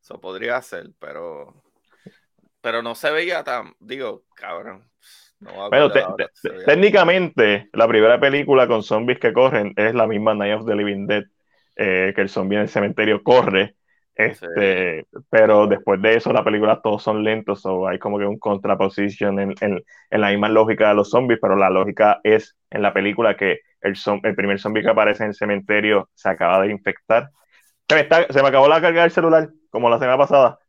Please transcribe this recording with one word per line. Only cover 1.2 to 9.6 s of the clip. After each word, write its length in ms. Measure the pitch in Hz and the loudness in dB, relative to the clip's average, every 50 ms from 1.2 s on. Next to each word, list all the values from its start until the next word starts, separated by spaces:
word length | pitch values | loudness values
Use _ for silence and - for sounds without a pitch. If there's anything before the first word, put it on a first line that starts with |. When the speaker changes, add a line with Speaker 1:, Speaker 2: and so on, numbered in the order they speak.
| 85 85 80 73 71 _ _ _ _ _ _ _ _ _ _ _ _ - _ _ _ _ _ _ _ _ _ _ | -14 -14 -16 -16 -20 _ _ _ _ _ _ _ _ _ _ _ _ -20 _ _ _ _ _ _ _ _ _ _
Speaker 1:
pero 200 | _ 120 113 117 117 | _ -6 -6 -6 -6
no 100 | 117 117 | -8 -12
se 140 | - - 156 | -8 -6 -4
veía 320 | 151 156 175 175 180 160 - | -4 -4 -4 -4 -6 -6 -6
tan, 300 | - 123 123 110 - _ _ | -6 -8 -8 -10 -12 _ _
digo, 460 | _ 110 131 139 135 113 101 - _ _ _ | _ -16 -14 -10 -10 -10 -12 -12 _ _ _
cabrón, 480 | - - 95 87 85 - - 92 95 _ _ _ _ _ _ - _ _ _ _ _ | -20 -16 -14 -12 -12 -14 -16 -20 -20 _ _ _ _ _ _ -20 _ _ _ _ _
no 100 | 202 - | -20 -20
me 40 | 92 95 | -16 -12
voy 80 | 98 | -6
a 40 | 104 | -2
Speaker 2:
Bueno, 160 | 113 135 151 | 2 2 2
Speaker 1:
acordar 60 | 127 - | 4 2
Speaker 2:
te-, 100 | 135 104 92 | 0 -2 -2
Speaker 1:
ahora 140 | 98 - - - | -6 -8 -8 -10
Speaker 2:
te-, 40 | _ | _
Speaker 1:
si 120 | _ _ - | _ _ -12
se 20 | - | -10
veía. 120 | 92 - | -4 2
Speaker 2:
técnicamente, 1040 | - 147 165 190 214 208 202 180 165 175 190 180 160 _ - 117 104 104 101 101 _ - | 2 2 4 4 4 4 4 4 4 2 0 -2 -4 _ 0 2 2 2 0 -4 _ 0
la 140 | 104 113 113 | 0 2 2
primera 320 | 113 110 107 110 120 120 | 4 4 4 4 4 4
película 480 | 143 139 135 143 147 143 135 131 127 110 | 2 0 0 -2 0 2 2 2 4 2
con 160 | 123 110 104 | 0 -4 -2
zombies 360 | - 120 107 117 120 127 - | -4 -4 -4 -2 -4 -4 -2
que 140 | - 120 95 | -2 -2 2
corren 400 | 117 127 131 127 117 | 2 2 2 2 -2